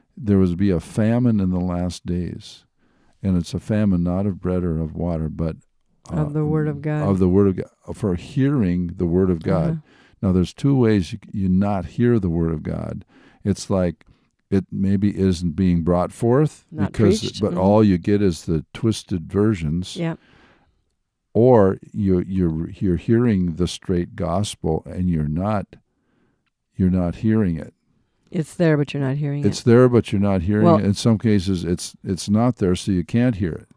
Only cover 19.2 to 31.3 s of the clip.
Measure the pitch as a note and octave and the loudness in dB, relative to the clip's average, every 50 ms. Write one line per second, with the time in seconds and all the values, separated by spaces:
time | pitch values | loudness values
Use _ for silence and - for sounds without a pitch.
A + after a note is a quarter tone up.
19.2 | D#2 D#2+ F#2 G2 G#2 A2 G#2+ E2+ D#2+ D2 D#2+ F2 F2+ - - F3+ E3+ E3 D#3+ - | -6 -4 0 0 2 2 0 -2 -2 -4 -4 -4 -6 -6 -8 -6 -6 -6 -6 -10
20.2 | _ _ _ _ _ _ _ _ _ _ _ _ _ _ _ _ _ _ _ _ | _ _ _ _ _ _ _ _ _ _ _ _ _ _ _ _ _ _ _ _
21.2 | _ _ _ G#2 A#2 B2+ B2+ A2 G2 F#2+ - - - - - A2 G2+ F#2+ F#2 F2+ | _ _ _ 4 6 6 8 6 6 4 2 -2 -8 -10 -4 -2 0 2 2 0
22.2 | - F2 F#2+ F#2+ F2+ E2 D#2+ D#2+ E2+ - G2+ - A2 F#2 F2 E2+ - - A2+ A#2 | 0 -2 -2 0 0 0 0 -4 -6 -8 -8 -4 -2 -2 0 -2 0 0 2 2
23.2 | B2 A#2+ G#2 F#2 F2+ E2+ D#2+ E2 F2 E2 - - - - F#2 F2 F2 - - - | 2 2 2 0 0 -2 -2 -2 -4 -4 -4 -8 -6 -2 -2 -2 -2 -4 -6 -8
24.2 | E2+ E2 E2+ F#2+ G#2+ - - - - E2+ D#2+ - - - F2 F2+ F2+ F2+ E2+ D#2 | -4 -4 -2 -2 -4 -4 -8 -6 -4 -4 -4 -4 -6 -8 -6 -4 -2 -2 0 -2
25.2 | D2+ D2 D#2 E2+ F#2+ G#2+ A2 G2 - - - - _ _ _ _ _ _ _ _ | -2 -2 -4 -4 -2 -2 -4 -4 -6 -8 -16 -20 _ _ _ _ _ _ _ _
26.2 | _ _ _ _ _ _ _ _ _ _ _ - F#2+ F2+ F#2 F#2 F2 E2+ E2 - | _ _ _ _ _ _ _ _ _ _ _ 0 2 2 2 2 0 -2 -4 -2
27.2 | - A2 A2 A2 G#2 F2+ E2 D2+ - - - _ _ _ _ _ _ _ _ _ | 0 0 2 2 2 0 -2 -4 -8 -14 -18 _ _ _ _ _ _ _ _ _
28.2 | _ _ - F#3 D3 - - - F3 D#3+ D3+ C#3+ D3 - - C#3+ C#3 C3 C3+ D3 | _ _ -6 -6 -6 -6 -2 0 2 2 2 2 0 -4 -4 -4 -4 -4 -4 -4
29.2 | D3+ C#3+ C#3+ C#3+ C#3+ G2+ - - - B2 A#2 B2 B2+ B2 A#2+ A2 - - A2 G2 | -4 -4 -4 -2 -2 -2 -2 0 4 6 6 8 6 6 6 2 2 2 -2 0
30.2 | G2+ G2+ G2 F#2 E2 G2 G#2 G#2+ A2 - E3 G#2 G2 G2 G#2 - - A#2+ A2+ G2 | 0 0 0 0 0 0 2 4 4 4 4 4 2 0 -2 0 2 2 2 2
31.2 | - A2+ | 2 2